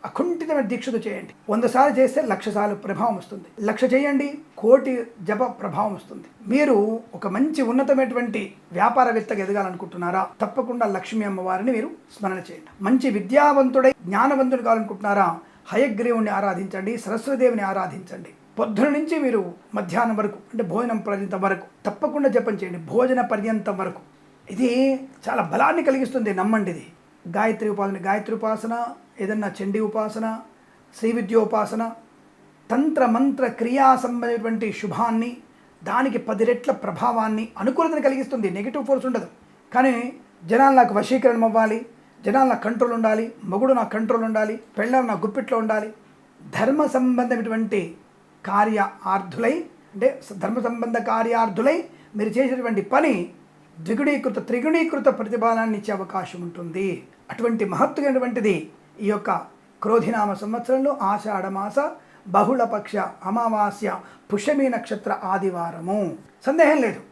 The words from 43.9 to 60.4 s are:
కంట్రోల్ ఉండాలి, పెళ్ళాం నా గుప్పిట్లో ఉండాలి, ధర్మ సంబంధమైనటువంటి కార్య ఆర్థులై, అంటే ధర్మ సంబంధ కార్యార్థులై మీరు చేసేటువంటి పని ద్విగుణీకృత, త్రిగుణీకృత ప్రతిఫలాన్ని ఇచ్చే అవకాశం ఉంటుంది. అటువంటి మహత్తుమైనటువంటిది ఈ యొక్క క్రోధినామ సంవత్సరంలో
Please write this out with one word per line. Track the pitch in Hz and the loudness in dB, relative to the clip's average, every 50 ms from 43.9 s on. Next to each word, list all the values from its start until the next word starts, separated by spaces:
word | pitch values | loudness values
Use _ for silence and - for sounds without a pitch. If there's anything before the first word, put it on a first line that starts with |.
| - 214 | -2 -4
కంట్రోల్ | 220 202 220 233 226 220 | 0 0 0 0 0 0
ఉండాలి, | 220 220 214 208 220 - - - - - | 0 0 0 -2 -4 -8 -10 -12 -4 -4
పెళ్ళాం | 208 233 254 262 254 233 | -2 2 2 2 2 0
నా | 208 175 160 | -2 -2 -2
గుప్పిట్లో | 208 208 277 233 - 247 226 226 | -4 -4 -4 -4 -2 -2 -2 0
ఉండాలి, | 220 220 214 208 220 - - - - - _ _ _ _ _ - - - - | 0 -2 -2 -2 -6 -12 -16 -20 -20 -20 _ _ _ _ _ -20 -10 -4 0
ధర్మ | 220 233 277 302 302 269 - | 0 2 2 2 2 2 2
సంబంధమైనటువంటి | 254 254 254 254 240 247 233 247 226 226 226 220 220 226 196 226 202 175 165 160 - - _ _ _ _ _ _ _ _ | 2 2 2 2 2 2 0 0 -2 -2 -2 -2 -2 -2 0 0 -2 -2 -4 -10 -16 -20 _ _ _ _ _ _ _ _
కార్య | 190 196 202 214 220 220 208 196 - - - - 190 190 | -2 2 2 2 2 2 0 0 -2 -2 -8 -4 -2 -2
ఆర్థులై, | 196 190 180 147 160 233 226 294 349 330 - - - - - - | -2 -2 -6 -6 -2 0 0 0 0 -4 -10 -14 -20 -20 -18 -6
అంటే | 196 220 269 269 - - - 202 190 190 | 0 0 0 0 0 -14 -16 -10 -6 -4
ధర్మ | 196 226 247 214 233 | -2 -2 -2 -2 -4
సంబంధ | 240 233 233 233 233 233 208 220 | -4 -4 -4 -2 -2 -2 0 0
కార్యార్థులై | 220 226 226 233 233 233 226 214 196 202 233 277 320 339 320 - - - - - - 208 | 0 0 0 0 2 2 2 0 0 2 2 2 2 2 -2 -6 -14 -20 -20 -12 -6 -4
మీరు | 214 214 - 240 | -4 -2 2 2
చేసేటువంటి | 277 254 254 254 240 233 226 196 196 - 254 | 2 2 0 -2 -2 -2 -2 -2 -2 2 2
పని | 277 311 311 247 185 175 - - - - _ _ _ _ _ _ - | 2 4 4 2 0 -2 -6 -10 -20 -20 _ _ _ _ _ _ -14
ద్విగుణీకృత, | 160 170 226 220 285 285 285 269 - 254 196 220 - - | -6 -4 -2 0 2 0 0 0 -2 -2 -4 -4 -4 -2
త్రిగుణీకృత | 226 240 233 311 320 339 320 330 - 277 - 277 - - | -4 0 0 2 2 2 2 0 -2 2 2 2 2 2
ప్రతిఫలాన్ని | 220 208 226 226 220 233 226 226 226 226 214 202 | -4 -4 -2 0 2 2 2 2 0 -2 -2 -4
ఇచ్చే | 208 - 208 190 | -4 -4 -4 -4
అవకాశం | 190 180 - 190 180 180 - 180 175 175 | -6 -6 -6 -6 -6 -6 -10 -10 -10 -10
ఉంటుంది. | 170 180 175 170 156 190 196 190 - - - - - _ _ _ | -10 -10 -12 -8 -6 -4 -4 -4 -4 -6 -10 -18 -20 _ _ _
అటువంటి | - - 226 233 226 220 214 190 180 | -10 -4 -2 -2 0 0 -2 -2 2
మహత్తుమైనటువంటిది | - 269 269 - - 285 277 262 262 254 247 220 247 208 214 185 160 - - - - _ _ _ - 214 | 2 0 0 2 0 0 2 2 2 0 0 -2 0 2 2 2 0 -2 -8 -16 -20 _ _ _ -6 -2
ఈ | 196 | -2
యొక్క | 208 202 - - 190 - - - - _ _ _ _ _ | -2 -2 -2 -2 -2 -2 -4 -10 -20 _ _ _ _ _
క్రోధినామ | - 208 220 233 - - 233 220 208 202 196 | -2 2 2 2 2 2 0 0 0 0 -2
సంవత్సరంలో | 185 | -4